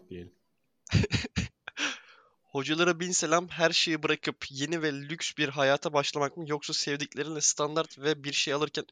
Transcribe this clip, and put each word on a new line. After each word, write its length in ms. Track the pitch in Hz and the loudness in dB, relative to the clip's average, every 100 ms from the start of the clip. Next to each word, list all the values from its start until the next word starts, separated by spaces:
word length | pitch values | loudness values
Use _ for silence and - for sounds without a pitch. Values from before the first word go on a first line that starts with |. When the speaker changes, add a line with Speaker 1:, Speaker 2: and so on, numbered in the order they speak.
| - | -12
Speaker 1:
diyelim. 240 | 90 87 _ _ _ _ _ - | -14 -16 _ _ _ _ _ 0
Speaker 2:
<laughs> 80 | - - - - - - _ - - 294 - - - _ _ | 2 4 0 -4 -4 -6 _ -16 -6 -4 -6 -14 -20 _ _
Hocalara 560 | _ 139 135 156 175 170 | _ -6 -2 2 4 2
bin 120 | 180 | 0
selam. 360 | 180 165 165 180 | 0 2 2 0
Her 240 | 151 165 | 2 2
şeyi 320 | 165 - 156 | 4 2 0
bırakıp 420 | 151 151 - 131 - | 0 0 -2 -6 -8
yeni 320 | 135 147 170 | -6 -4 0
ve 120 | 156 | -2
lüks 440 | 139 143 165 - - | -2 -6 -6 -6 -2
bir 120 | 143 | -2
hayata 440 | 139 135 143 170 | 2 4 4 2
başlamak 440 | 147 143 147 139 - | 0 0 0 -2 -4
mı, 80 | 156 | -6
yoksa 260 | 151 - | -4 -2
sevdiklerinle 680 | 156 - 143 147 - 147 156 | -2 -2 -2 -4 -6 -6 0
standart 580 | - - 147 156 156 - | 0 2 0 0 -2 -2
ve 240 | 139 151 | 0 0
bir 100 | 139 | 0
şey 200 | 139 - | -2 0
alırken 320 | 139 151 - - | 2 0 -2 -8